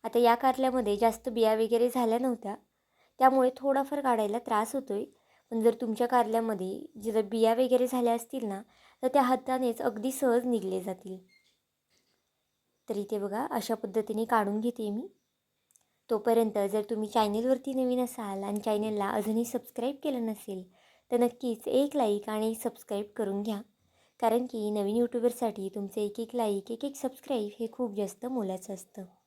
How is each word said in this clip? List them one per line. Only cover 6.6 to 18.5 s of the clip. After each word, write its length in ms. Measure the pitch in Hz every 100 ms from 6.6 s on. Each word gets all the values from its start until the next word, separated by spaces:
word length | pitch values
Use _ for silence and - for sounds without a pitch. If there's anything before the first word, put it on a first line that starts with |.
| 185 190 - 233
जर 200 | 214 220
बिया 320 | 208 226 220
वगैरे 320 | 226 254 247 254
झाल्या 260 | 254 240
असतील 300 | 233 233 269
ना, 160 | 220 196 - _ _ _
तर 60 | 254
त्या 140 | 285
हातानेच 580 | 247 254 262 262 254 226
अगदी 280 | 240 214 254
सहज 320 | 262 262 233 247
निघले 340 | 226 190 190
जातील. 380 | 185 185 190 185 _ _ _ _ _ _ _ _ _ _ _ _ _ _ _ _ -
तर 80 | 208
इथे 220 | 202 214
बघा, 280 | 202 208 277
अशा 240 | 240 -
पद्धतीने 500 | 220 208 220 214 214
काढून 360 | 226 233 202 208
घेते 300 | 233 240 214
मी. 160 | 208 359 _ _ _ _ _ _ _ _ _ _
तोपर्यंत 480 | 220 220 226 220 214 196
जर 100 | 214 208
तुम्ही 180 | 220 214
चॅनलवरती 640 | 233 214 214 247 262 269
नवीन 320 | 262 254 247
असाल 380 | 247 247 208 196
आणि 180 | 196